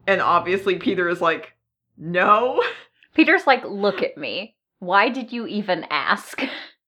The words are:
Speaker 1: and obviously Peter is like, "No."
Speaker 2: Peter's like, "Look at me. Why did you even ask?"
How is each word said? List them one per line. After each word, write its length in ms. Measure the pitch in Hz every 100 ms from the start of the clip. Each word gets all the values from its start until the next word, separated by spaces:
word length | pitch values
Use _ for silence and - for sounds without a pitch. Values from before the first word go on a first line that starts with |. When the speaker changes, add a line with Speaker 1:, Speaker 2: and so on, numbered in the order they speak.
| -
Speaker 1:
and 140 | 185
obviously 560 | 123 170 170 190 190 180
Peter 320 | - 185 175
is 120 | 175
like, 320 | 170 156 - _ _ _ _ _
"No." 640 | 156 175 196 208 254 - 480 - - _ _
Speaker 2:
Peter's 320 | - 311 349 302
like, 180 | 262
"Look 380 | - 196 202 190
at 140 | - -
me. 400 | 135 120 208 _ _ _
Why 300 | 180 196 226
did 240 | 254 226
you 140 | 240 226
even 400 | 208 202 175 -
ask?" 520 | 147 - 202 - - 269 - - _